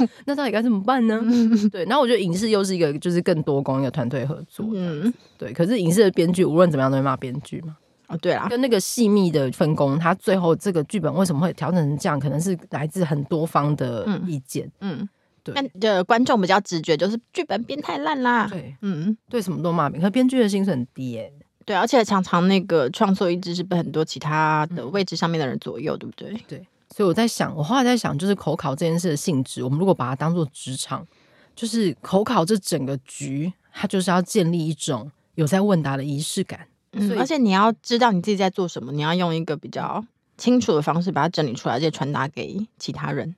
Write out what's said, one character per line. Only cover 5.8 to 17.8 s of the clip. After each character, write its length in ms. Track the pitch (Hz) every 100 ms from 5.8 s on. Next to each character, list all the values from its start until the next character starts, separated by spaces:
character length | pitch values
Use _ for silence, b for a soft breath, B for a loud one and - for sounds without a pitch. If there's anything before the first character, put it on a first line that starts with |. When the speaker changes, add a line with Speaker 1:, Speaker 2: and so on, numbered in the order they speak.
| 165
Speaker 1:
视 120 | 190
的 80 | 196
编 200 | 190 170
剧 140 | 175 156
无 80 |
论 160 | 160 175
怎 60 | 143
么 40 |
样 80 | 135
都 80 | 135
会 40 |
骂 160 | 139 131
编 200 | 131 143
剧 180 | - 123
嘛。 140 | 165 156 _ _ -
Speaker 2:
哦， 80 | 165
对 180 | 180 127
啦。 120 | 160
Speaker 1:
跟 120 | 240
那 80 | 262
个 100 | 208
细 280 | - - 214
密 240 | 208 180
的 200 | 151 131
分 240 | - 156 156
工， 220 | 139 147
他 160 | 165
最 220 | 190 - 190
后 180 | 170 160
这 160 | 208
个 120 | 170
剧 160 | 143 208
本 120 | 151 156
为 100 | 180
什 80 |
么 80 | 139
会 100 | 170
调 180 | - 143
整 80 | 180
成 180 | 143 147
这 100 | 185
样， 120 | 143
可 100 | 143
能 100 | 143
是 180 | 185 175 -
来 160 | 147 151
自 180 | 190
很 200 | 156 147
多 200 | 139 160
方 320 | 160 151 143 147
的 300 | 127 117 208 190 180
意 120 | 143 -
见。 260 | 143 143 -
Speaker 2:
嗯。 180 | 196 175
嗯。 100 | 202 _ _ _
Speaker 1:
对。 120 | - 277
Speaker 2:
那， 340 | 269 185 220
呃， 140 | 190
观 200 | 185 233
众 160 | 254 233
比 60 | 180
较 140 | 196
直 200 | - 165
觉， 160 | 156 151
就 140 | 185
是 100 | 233 -
剧 100 | -
本 200 | 311 202
编 180 | 233 277